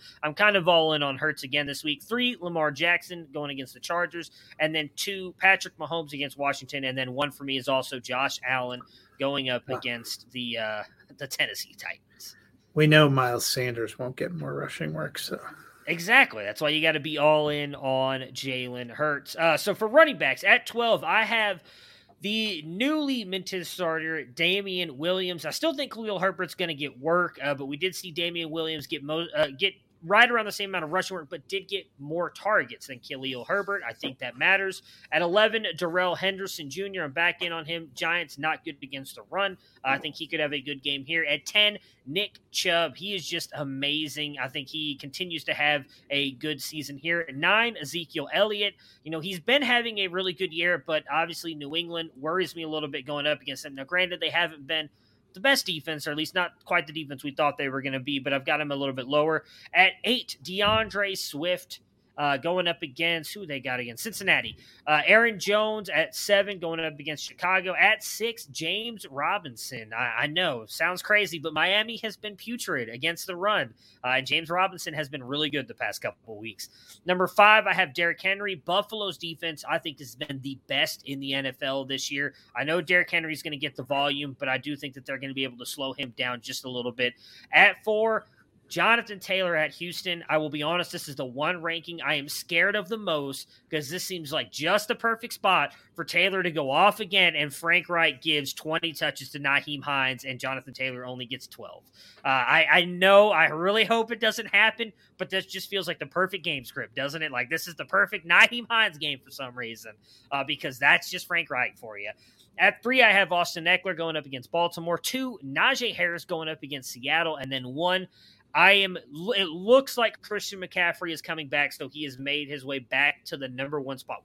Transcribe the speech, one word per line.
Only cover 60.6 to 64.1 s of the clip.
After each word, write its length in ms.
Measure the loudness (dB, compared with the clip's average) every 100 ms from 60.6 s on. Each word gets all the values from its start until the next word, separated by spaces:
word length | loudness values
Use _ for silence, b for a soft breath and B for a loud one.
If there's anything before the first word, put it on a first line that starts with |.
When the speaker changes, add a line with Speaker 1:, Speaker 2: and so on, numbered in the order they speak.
| 4 4 2 -2 -2 -2
Speaker 1:
Swift, 640 | -6 -4 -2 -2 -4 -18 _ _ _ -2
uh, 200 | 0 2
going 320 | 2 0 0
up 120 | -2
against, 520 | -6 -2 0 0 -4
who 100 | -10
they 140 | -8 -8
got 220 | -4 -4
against? 240 | -4 -8
Cincinnati. 520 | -8